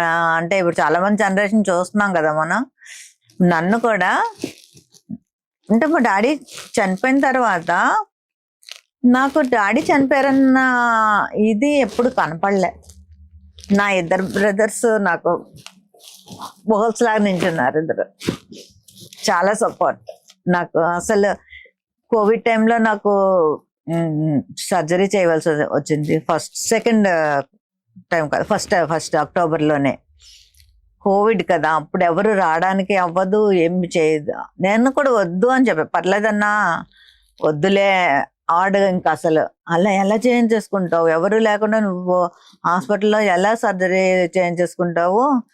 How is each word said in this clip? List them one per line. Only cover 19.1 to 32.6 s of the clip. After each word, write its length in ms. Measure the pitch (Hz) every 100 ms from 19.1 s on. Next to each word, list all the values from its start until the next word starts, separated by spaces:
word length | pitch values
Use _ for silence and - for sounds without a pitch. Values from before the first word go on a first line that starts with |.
| - -
చాలా 240 | 180 190
సపోర్ట్ 460 | 208 202 - 156 127 - - _ _ -
నాకు. 320 | 180 170 156
అసలు 540 | 160 175 - 208 202 180 _ - - _ _ _ -
కోవిడ్ 340 | 226 208 226
టైంలో 340 | 233 226 220 233
నాకు, 340 | 220 208 208 202 190 185 156 147 _ _ -
మ్, 520 | 165 165 151 156 139 - -
సర్జరీ 520 | - 185 156 180 196 202
చేయవలసి 340 | 175 160 170
వచ్చింది. 760 | 151 - 147 143 160 151 160 -
ఫస్ట్, 240 | 156 - -
సెకండ్ 500 | - 226 233 220 196 165 156 143 - _ _ _ _ - -
టైమ్ 180 | 170 151
కాదు, 140 | -
ఫస్ట్, 320 | - 202 - 190 151 160
ఫస్ట్ 200 | - 160
అక్టోబర్లోనే. 840 | 147 190 170 160 151 147 139 - _ _ - - _ _ _ _ _ _
కోవిడ్ 420 | 208 196 208 214 -
కదా, 200 | 175 156
అప్పుడు 320 | 156 147 -
ఎవరు 280 | 175 165 208
రావడానికి 640 | 196 170 160